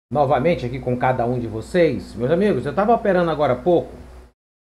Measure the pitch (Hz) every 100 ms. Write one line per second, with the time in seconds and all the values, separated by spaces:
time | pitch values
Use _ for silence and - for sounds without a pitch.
0 | _ 135 139 143 151 170 123 131 123 123
1 | 131 123 120 127 117 107 107 185 160 113
2 | 92 98 123 170 208 139 135 143 214 226
3 | 214 180 170 151 151 123 180 170 170 -
4 | - - - _ _ _